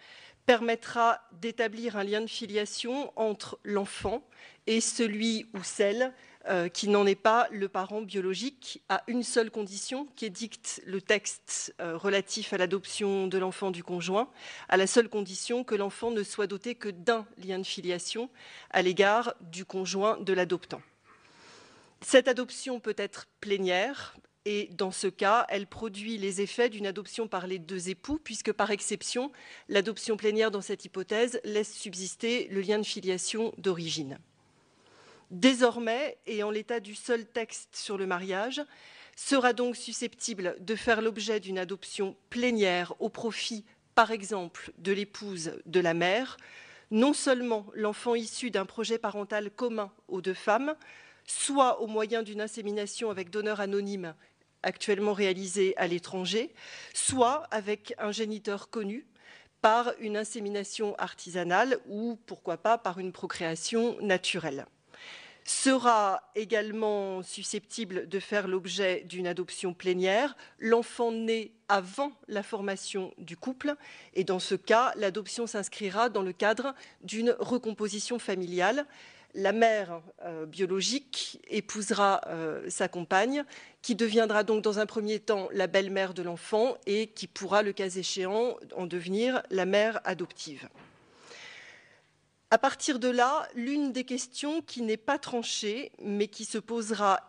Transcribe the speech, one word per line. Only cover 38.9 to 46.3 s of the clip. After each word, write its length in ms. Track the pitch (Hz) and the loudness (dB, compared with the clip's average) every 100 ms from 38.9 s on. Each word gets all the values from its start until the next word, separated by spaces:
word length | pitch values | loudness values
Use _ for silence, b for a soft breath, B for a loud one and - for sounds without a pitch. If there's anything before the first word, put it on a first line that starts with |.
| B B - | B B -12
sera 380 | - 277 247 | 2 4 6
donc 220 | 240 247 233 | 4 0 -2
susceptible 800 | - 226 233 - - 202 180 - | -8 -6 -6 -6 -8 -4 -4 -4
de 160 | 185 220 | -4 0
faire 260 | - 214 | 4 4
l'objet 380 | 226 220 208 214 | 4 0 -2 -2
d'une 200 | 190 185 | -2 -4
adoption 560 | 180 190 - - 196 - _ | -4 -6 -8 -4 -4 -6 _
plénière 640 | 240 247 226 190 180 175 - | 0 2 4 4 4 0 -4
au 100 | 220 | -6
profit, 540 | - 233 196 - 220 b b _ | -4 -4 -4 -6 -8 b b _
par 160 | - 220 | 6 6
exemple, 600 | 226 196 208 175 - - - | 4 -4 -6 -6 -10 -16 -8
de 120 | 175 | -4
l'épouse 600 | 196 202 - 208 185 160 - - | -2 -4 -8 -10 -8 -8 -8 -2
de 120 | 175 | 2
la 140 | 175 | 4
mère, 440 | 165 175 208 262 | 4 4 2 0